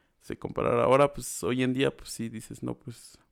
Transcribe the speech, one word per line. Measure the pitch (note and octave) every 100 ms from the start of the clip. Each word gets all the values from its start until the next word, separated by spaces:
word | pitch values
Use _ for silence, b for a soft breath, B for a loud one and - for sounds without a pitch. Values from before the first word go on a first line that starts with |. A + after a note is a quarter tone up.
| B _
se | - -
comparara. | - - - A#2+
Ahora, | A#2+ C3 C#3+
pues, | C#3+ B2 -
hoy | E2+ B2+
en | B2+
día, | B2+ C3+ -
pues, | -
sí, | - A2+
dices, | A2+ - A#2
no, | B2 B2
pues, | - A#2 - - _